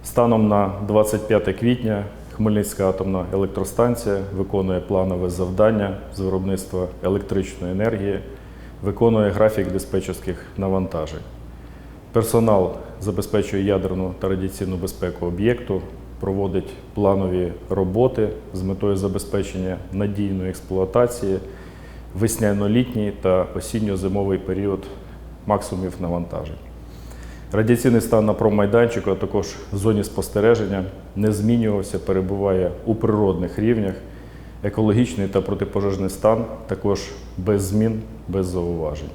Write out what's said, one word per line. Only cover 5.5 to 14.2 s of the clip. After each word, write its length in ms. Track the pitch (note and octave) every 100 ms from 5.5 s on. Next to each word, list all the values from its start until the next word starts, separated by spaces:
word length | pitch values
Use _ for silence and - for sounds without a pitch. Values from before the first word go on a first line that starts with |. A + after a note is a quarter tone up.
| F#2 G#2+ A2+ G2+ F#2+ -
з 60 | -
виробництва 640 | F#2+ F#2 F#2+ F#2+ - F#2 F#2 -
електричної 720 | F2+ G2 G2 F#2+ F#2 - F2
енергії, 480 | F#2+ A2 A2 G2 F#2+ - - - - - -
виконує 480 | F#2+ G2 A#2 A2+ G#2
графік 420 | G2 A2 - F#2
диспетчерських 720 | F#2 - F#2+ F#2 F2+ - E2+ - -
навантажень. 640 | F#2+ F#2+ F#2 E2 D2+ D#2 - - - - - - - - -
Персонал 600 | A2+ A2 A#2 A2+ G2+ F2+ - - -
забезпечує 640 | G2 F#2 G2 G#2 F#2+ G2
ядерну 500 | G2 F#2+ F#2 F#2 F#2
та 100 | F2+